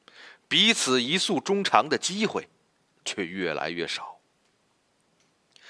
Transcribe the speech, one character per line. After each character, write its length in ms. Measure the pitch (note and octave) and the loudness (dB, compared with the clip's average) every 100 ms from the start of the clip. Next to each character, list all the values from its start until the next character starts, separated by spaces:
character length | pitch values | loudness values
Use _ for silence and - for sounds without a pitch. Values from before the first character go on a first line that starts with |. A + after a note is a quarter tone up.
| _ - - - - | _ -20 -20 -20 -2
彼 240 | D3+ G#3+ | 2 4
此 300 | A3 B2+ B2+ | 2 2 2
一 160 | A#2+ F3+ | 2 0
诉 220 | - D#3+ | 0 -2
衷 240 | - G3+ | 0 -2
肠 260 | F#3+ A2 C#3+ | 4 4 4
的 80 | B2 | 0
机 300 | - G3 A3 | -2 -2 -2
会 200 | G2+ - _ _ _ _ _ | -2 -8 _ _ _ _ _
却 220 | - - E2+ | -8 -6 -6
越 300 | F#2+ F2 C#2+ | -4 -2 -2
来 160 | D2+ | -4
越 160 | E2+ D#2 | -4 -6
少。 320 | - - - _ _ _ _ _ _ _ _ _ _ _ _ _ - | -6 -10 -16 _ _ _ _ _ _ _ _ _ _ _ _ _ -20